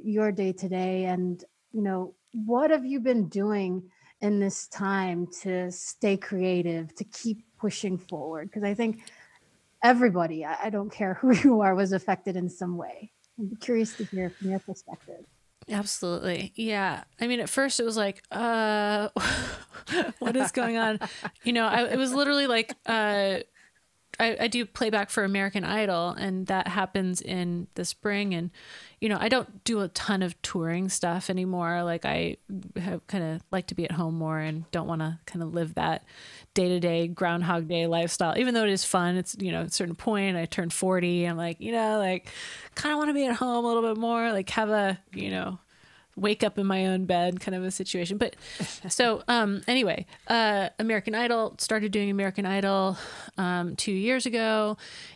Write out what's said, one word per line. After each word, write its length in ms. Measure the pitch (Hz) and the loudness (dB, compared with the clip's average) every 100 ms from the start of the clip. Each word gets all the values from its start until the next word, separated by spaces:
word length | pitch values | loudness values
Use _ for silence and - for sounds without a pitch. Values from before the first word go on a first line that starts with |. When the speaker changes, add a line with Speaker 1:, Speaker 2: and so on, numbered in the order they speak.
Speaker 1:
your 280 | 214 208 214 | -2 2 2
day 200 | 190 190 | 2 0
to 160 | 185 190 | -2 -2
day? 360 | 185 185 185 185 | -2 0 0 0
And, 380 | 180 180 175 - _ _ | 0 -2 -4 -10 _ _
you 100 | 220 | -4
know, 320 | 196 185 185 - _ 233 214 | -2 -2 -4 -10 _ -6 0
what 260 | 240 311 | 2 4
have 120 | 311 | 4
you 160 | 254 269 | 2 0
been 300 | 247 240 175 | 2 2 2
doing 540 | 196 208 208 190 185 185 _ _ _ | 0 0 0 0 -4 -6 _ _ _
in 200 | 208 202 | 0 2
this 280 | 196 - - | 0 -2 -8
time 600 | - 196 196 185 175 175 - | -6 -2 0 0 -2 -4 -6
to 300 | 196 180 180 | -4 -2 -4
stay 460 | 185 - - 208 196 | -6 -12 -2 2 2
creative, 760 | - 190 185 180 170 165 160 - | 0 0 2 2 2 -2 -6 -10
to 80 | |
keep 420 | 202 - 233 220 - _ | -12 -8 -6 -6 -8 _
pushing 380 | 208 - 202 180 | -4 -2 -4 -4
forward? 540 | - 156 147 160 170 | -6 -8 -6 -8 -8
'Cause 120 | 214 | -4
I 100 | 202 | -2
think 300 | 202 226 220 - - - - _ _ _ _ | 0 0 -2 -8 -20 -20 -20 _ _ _ _
everybody, 600 | 240 240 247 180 165 160 | 6 8 6 4 0 -2
I, 220 | 151 - 214 | -4 -4 -2
I 40 | |
don't 200 | 208 202 | -2 -4
care 240 | - 196 | -2 -2
<laughs> 80 | 185 | 2
who 120 | 262 214 | 6 8
you 260 | 277 226 | 8 8
are, 140 | 196 185 | 6 4
was 180 | 190 | 4
affected 420 | 185 - 185 202 180 | 2 0 -2 -2 -2
in 140 | 175 | -4
some 260 | - 180 175 | -4 -4 -4
way. 340 | - - 214 _ _ - | -6 -12 -18 _ _ -10
I'm 160 | 202 220 | -8 -6
curious 360 | - 233 220 - | 0 0 0 -2
to 80 | 202 | -6
hear 260 | 190 180 | -4 -4
from 180 | - 190 | -4 -4
your 100 | 190 | -2
perspective. 680 | - 185 - - - - - _ _ _ - | -4 -12 -14 -18 -16 -20 -20 _ _ _ -8
Speaker 2:
Absolutely. 840 | 208 202 - 175 175 185 170 190 - | -4 -4 -4 -2 -2 -2 -2 -4 -6
Yeah. 480 | 220 208 190 147 - - | -4 -2 -2 -4 -8 -6
I 60 | 233 | -2
mean, 120 | 240 | 0
at 100 | 160 | 0
first 300 | - 269 - | 0 2 2
it 40 | |
was 120 | 226 220 | 0 0
like, 260 | 202 190 - | 0 -2 -8
uh, 800 | - 233 226 214 214 208 208 208 | -4 0 2 2 2 2 2 0
<laughs> 1080 | - - - 247 - - - - 349 - - | -2 0 -2 -4 -8 -14 -18 -4 0 0 -2
what 160 | 240 247 | 0 2
is 160 | - | 2
going 260 | 262 233 226 | 0 0 2
on? 220 | 226 214 208 - 214 - | 0 0 -4 -8 -12 -6
You 100 | 240 | 0
know, 120 | 240 220 | 2 4
I, 220 | 226 240 | 4 2
it 100 | 262 | 2
was 160 | 262 | 2
literally 340 | 262 285 285 269 | 2 2 4 4
like, 260 | 233 226 - - | 2 0 -4 -2
uh, 540 | 226 208 202 196 185 - _ - _ _ _ _ - | 2 2 2 2 0 -4 _ -20 _ _ _ _ 0
I, 180 | 226 214 | 0 2
I 60 | 233 | 0
do 200 | 240 233 | 0 -4
playback 420 | - 220 214 202 | -2 0 2 0
for 140 | - | 0
American 400 | 196 196 196 202 | 2 2 0 0
Idol, 460 | 180 214 208 175 175 | -2 0 2 2 0
and 360 | - 196 185 185 | -2 -2 -2 0
that 220 | 190 180 | 0 0
happens 520 | 190 190 196 185 180 | -2 -2 0 0 -2
in 460 | - 180 175 175 175 | -4 -4 -2 -4 -6
the 100 | - | -6
spring. 520 | 175 - 208 202 202 175 | -6 -4 -2 0 0 -2
And, 160 | 175 - - - - - | -4 -8 -18 -20 -20 -4
you 80 | 220 | -2
know, 80 | 202 | 0
I 80 | 220 | 2
don't 360 | 254 - - | 2 0 -6
do 160 | - 220 | -2 0
a 60 | 185 | -2
ton 340 | - - 196 | -4 -2 0
of 180 | 180 - | 0 -2
touring 440 | - 185 165 170 190 | -6 -2 0 0 0
stuff 420 | - 175 175 - | 0 0 0 -2
anymore. 500 | 185 185 180 170 175 | -2 0 0 0 0
Like, 240 | 175 170 - | 0 -2 0
I 320 | 165 170 - - 196 185 190 | 0 -2 -4 -10 -12 -10 -8
have 320 | 180 175 - | -6 -6 -4
kinda 340 | 196 160 160 - | -4 -2 -4 -4
like 140 | 190 - | -6 -4
to 80 | 175 | -4
be 100 | 170 | -4
at 60 | |
home 220 | 160 165 | -2 -2
more 240 | 165 156 156 | -2 -2 -2
and 320 | 156 156 165 | -2 -4 -4
don't 160 | 175 156 | -4 -2
wanna 340 | 165 156 165 - | -2 -2 -4 -8
kinda 220 | 170 165 | -8 -4
live 260 | 170 160 | -2 -2
that 300 | - 160 160 - - - - - | 0 -2 -2 -6 -20 -20 -20 -4
day-to-day 540 | - 180 180 175 170 170 | 0 2 2 2 2 0
Groundhog 600 | 170 180 170 175 170 160 | 0 0 2 2 0 0
Day 200 | 170 170 | 0 2
lifestyle, 500 | 165 170 - 170 - | 2 0 0 0 2
even 160 | 254 | 2
though 120 | 233 214 | 2 2
it 40 | |
is 160 | 196 - | 2 2
fun. 300 | 185 175 180 | 2 2 0
It's, 180 | 180 - | -2 -4
you 120 | 190 | -4
know, 100 | 165 | -2
at 60 | 170 | -2
a 40 | |
certain 240 | - 175 165 | -2 -4 -4
point, 420 | - 208 196 180 | -2 0 2 0
I 80 | 165 | -2
turn 240 | - 165 | -2 -2
forty, 560 | - 185 185 175 175 175 | 0 2 2 2 2 2
I'm 100 | 165 | 0
like, 240 | 170 170 | -4 -6
you 120 | 214 | -2
know, 260 | 233 220 214 | 0 2 2
like, 300 | 190 185 - - - - - - | 2 0 -4 -14 -14 -14 -14 -4
kinda 200 | 294 302 | 0 2
wanna 200 | 302 285 | 2 2
be 100 | 262 | 0
at 120 | 233 | 0
home 280 | 254 240 240 | 0 0 2
a 20 | |
little 140 | 233 | 2
bit 160 | 226 220 | 2 0
more, 320 | 233 233 233 | 0 0 0
like, 160 | 202 190 | 0 -2
have 180 | - 214 | 0 2
a, 300 | 214 196 185 _ 190 | 4 2 0 _ -10
you 160 | 196 | -6
know, 260 | 185 180 185 - _ - - _ - | -4 -4 -8 -12 _ -20 -20 _ -2
wake 280 | 208 214 | 0 2
up 160 | 208 202 | 0 0
in 60 | 196 | 0
my 180 | 190 190 | 2 2
own 200 | 185 190 | 2 2
bed 340 | 175 180 180 | 2 2 0
kind 160 | - 185 | -4 -4
of 80 | |
a 80 | 185 | -4
situation. 480 | - 185 180 170 208 | -4 -4 -4 -2 0
But 160 | 240 - - - - - 185 | -2 -4 -14 -8 -8 -8 -4
so, 360 | - 240 220 - | 2 2 2 2
<laughs> 20 | |
um, 360 | 240 208 202 - | 2 2 0 0
anyway, 380 | 254 202 160 185 - - | 2 2 0 -6 -8 0
uh, 420 | 233 220 202 190 - | 2 4 2 0 -2
American 380 | 220 220 202 214 | 0 0 0 0
Idol, 400 | 240 233 220 - | 2 2 0 -2
started 340 | - 220 208 | -2 0 0
doing 200 | 202 202 | 0 0
American 340 | 196 196 196 190 | 0 0 0 0
Idol, 520 | 196 196 196 190 190 - - - - | 2 2 4 2 0 -8 -14 -10 -2
um, 400 | 180 180 175 - | 0 0 -2 -4
two 160 | - | -2
years 360 | 190 220 254 247 | 0 0 0 0
ago. 500 | 226 220 214 214 214 - - - | 0 2 2 0 -2 -10 -18 -18